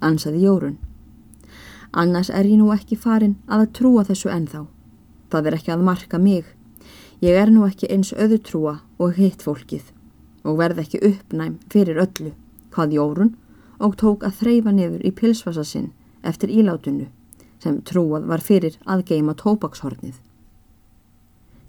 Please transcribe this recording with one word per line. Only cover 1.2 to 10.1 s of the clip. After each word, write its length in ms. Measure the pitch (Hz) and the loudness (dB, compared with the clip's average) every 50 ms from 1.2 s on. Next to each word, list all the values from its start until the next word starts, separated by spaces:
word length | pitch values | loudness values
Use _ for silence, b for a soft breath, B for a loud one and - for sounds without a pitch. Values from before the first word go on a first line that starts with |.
| - - - B B B B B B B B B B B | -20 -20 -20 B B B B B B B B B B B
„Annars 360 | - 170 170 180 175 175 185 - | -4 0 0 0 0 0 -2 -2
er 140 | - 196 196 | -2 0 2
ég 140 | 202 214 214 | 4 4 6
nú 140 | 214 208 | 4 4
ekki 240 | 214 202 - - 226 | 2 -2 -4 -6 -8
farin 400 | 220 - 226 220 220 214 208 202 - - - | -4 -2 0 0 2 2 0 0 -4 -6 -2
að 240 | 208 214 220 220 | 0 0 0 0
trúa 320 | - - 247 254 247 220 196 | 0 0 2 4 4 4 2
þessu 240 | - 190 - - 190 | 0 -2 -4 -4 -4
ennþá. 380 | 175 170 156 147 - 151 147 - - - _ - - _ _ _ _ _ _ - | -4 -4 -6 -6 -8 -12 -16 -16 -20 -20 _ -20 -20 _ _ _ _ _ _ -4
Það 160 | - 160 151 | -4 -2 0
er 80 | 151 160 | -2 -2
ekki 180 | 156 - 180 | -4 -4 -4
að 100 | 165 170 | -2 2
marka 360 | 185 185 180 180 - - - 170 | 2 2 0 -2 -4 -4 0 2
mig. 260 | 185 202 190 170 160 - - _ - - - B B B B B B B B B | 4 4 4 2 -2 -8 -16 _ -20 -20 -20 B B B B B B B B B
Ég 120 | 180 175 175 190 | 2 4 4 6
er 80 | 208 214 | 6 6
nú 140 | 220 220 202 | 6 6 6
ekki 240 | 196 196 - 196 - | 4 0 -4 -4 -2
eins 220 | 196 196 190 - | 0 0 -2 -2
auðtrúa 680 | - - 214 220 220 214 - - - 160 156 151 147 151 - _ _ - | -2 0 0 2 2 0 -2 -4 -4 -4 -4 -4 -6 -8 -14 _ _ -2
og 160 | 175 175 170 | -2 0 2
hitt 280 | 185 196 185 185 - | 2 2 2 0 -2
fólkið 400 | - 147 147 - - - - 147 - - - - - - | -6 -8 -8 -8 -10 -10 -12 -12 -12 -16 -20 -20 -20 -20